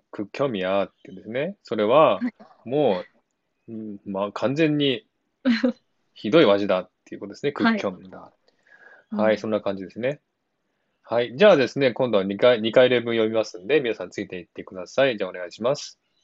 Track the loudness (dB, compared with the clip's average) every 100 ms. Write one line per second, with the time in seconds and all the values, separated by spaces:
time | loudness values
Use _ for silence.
0 | _ -12 -10 -4 -4 -2 -2 0 -2 _
1 | -20 -20 -10 -6 -6 -8 -8 -2 2 6
2 | 6 4 -4 -8 -20 _ -6 0 0 0
3 | -6 _ _ _ _ _ -16 -14 -12 -14
4 | -8 -6 -6 -4 -4 0 0 2 0 -2
5 | _ _ _ _ -2 0 0 -4 _ _
6 | _ -10 2 4 6 4 2 -2 -2 _
7 | -20 -16 -14 -8 -6 -2 0 0 -4 -8
8 | -16 -20 -20 _ _ _ _ _ -20 -20
9 | -10 -2 0 0 -2 -4 -4 -8 -10 -6
10 | -6 -6 _ _ _ _ _ _ _ _
11 | -6 -4 -2 4 6 6 4 0 0 0
12 | 0 0 0 2 4 4 4 4 6 4
13 | 0 0 0 0 -4 -6 0 0 0 -6
14 | -8 -10 -10 -12 -14 -18 -16 -14 -8 -2
15 | 0 0 -6 -8 -12 -6 -4 -4 -6 -20
16 | _ _